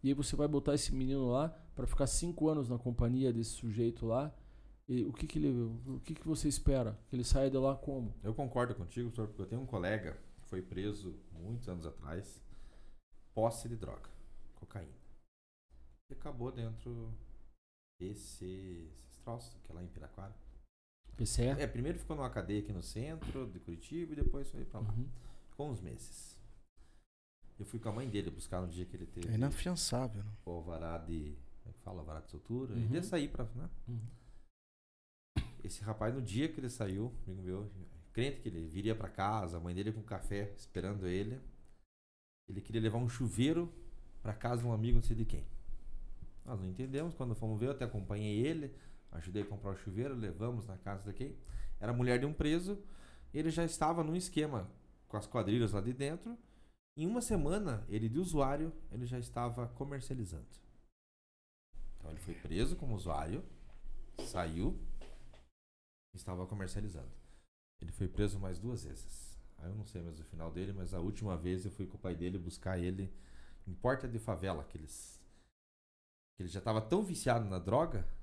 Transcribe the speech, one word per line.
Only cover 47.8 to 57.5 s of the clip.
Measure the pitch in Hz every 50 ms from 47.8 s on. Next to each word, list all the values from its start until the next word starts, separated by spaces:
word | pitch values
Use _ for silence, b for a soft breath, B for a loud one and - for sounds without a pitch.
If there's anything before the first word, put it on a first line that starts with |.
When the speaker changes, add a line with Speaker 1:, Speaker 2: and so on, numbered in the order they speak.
| 131
Speaker 2:
acompanhei | 113 - 110 95 - 104 104 107 107 104 104 120
ele, | 147 165 160 147 139 143 B B B B B B B -
ajudei | 82 80 90 90 104 101
a |
comprar | - 101 98 104 98
o | 95
chuveiro, | 90 - 107 90 104 123 143 135
levamos | 123 110 98 82 87 107 120 123 117 101
na | - 92
casa | 92 - 98 101 95 98 104
de | 98
quem. | - 127 147 135 - B B B B B B B B
Era | 104 113 123
mulher | 120 123 123 123 123
de | 131
um | 147 151
preso, | - 147 147 156 170 180 190 208 202 202 B B B B B B B B B -
ele | 147 156 165
já | 156 165 170
estava | 165 165 - 156 156 165 170 160
num | 151 160
esquema | 180 180 - - 156 151 151 139 110 92 95 - - - - - - -
com | - -
as | 107 101
quadrilhas | - - 120 104 95 107 120 120 107
lá | 104 101
de | 101 117 127
dentro. | 131 139 139 156 180 - 226 240 233 b b b b b b b b _ _ _
Em | 143 156
uma | 180 226 247
semana, | 226 - 220 185 143 143